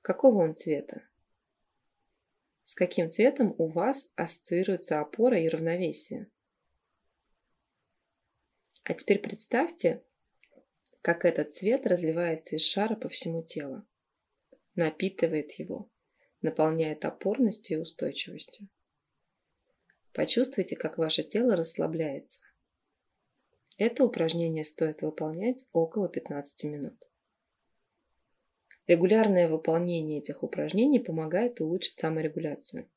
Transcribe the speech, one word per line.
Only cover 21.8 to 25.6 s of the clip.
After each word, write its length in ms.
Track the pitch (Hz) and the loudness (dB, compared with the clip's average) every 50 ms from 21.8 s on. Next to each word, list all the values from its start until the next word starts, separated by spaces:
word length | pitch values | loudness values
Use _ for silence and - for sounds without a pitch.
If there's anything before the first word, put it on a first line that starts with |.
| 160 160 160 160 160 151 135 143 - - - - _ _ _ _ _ _ _ _ _ _ _ _ _ _ _ _ _ _ _ _ _ _ _ _ _ _ - | -2 -2 0 -2 -2 -2 -4 -8 -10 -14 -18 -18 _ _ _ _ _ _ _ _ _ _ _ _ _ _ _ _ _ _ _ _ _ _ _ _ _ _ -4
Это 280 | _ 202 233 233 - 277 | _ 0 0 2 4 2
упражнение 600 | 240 240 - 165 165 170 170 170 165 160 156 151 | 2 4 2 0 0 0 0 -2 -2 -2 -4 -6
стоит 380 | - - - 165 156 151 - - | -8 -4 -2 -2 -2 -2 -2 -6
выполнять 640 | 156 156 - 156 156 156 165 196 240 262 254 | -6 -4 -4 -6 -6 -6 -4 -2 -2 -4 -4